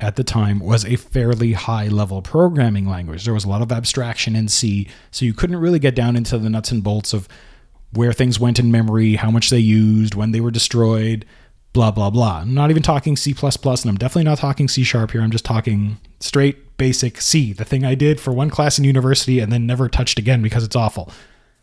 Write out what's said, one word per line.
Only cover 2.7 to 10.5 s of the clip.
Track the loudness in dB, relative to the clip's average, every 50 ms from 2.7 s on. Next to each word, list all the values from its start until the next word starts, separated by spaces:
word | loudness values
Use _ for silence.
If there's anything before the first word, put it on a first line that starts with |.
| 0 0 -2 -2
language. | -4 -4 -6 -8 -10 -6 -4
There | -2 -2
was | -2 -2
a | -2
lot | -2 -2
of | -2 -2
abstraction | -4 -4 -4 -4 -4 -4 -4 -6 -6 -6 -4 -2 -2
in | -2 0 -2
C, | -2 -2 0 0 -2 -2 -4 -6 -12 -20 -20 _
so | -6 -4 -2
you | -2 -2
couldn't | -2 -2 -2 -2
really | 0 0 2 2 2
get | 2 2 2
down | 2 0 2 0
into | 0 0 -2 -2 -2
the | 0 0
nuts | -2 -2 -2 -2
and | -2 -2
bolts | 0 0 -2 -2 -2 -2
of | -4 -4 -6 -8 -16 -20 -20 -20 -20 -20 _ _ _ -20 -16 -6
where | -2 0 0 2
things | 2 2 2 2 2 2
went | 0 2 2 2
in | 4 4
memory, | 4 4 2 2 2 2 4 2 2
how | 2 2 2
much | 2 2 2 2
they | 2 4
used, | 4 4 6 6 6 4 4 2 2 0 -2
when | -2 -2 -2
they | -2 -2
were | -2 -2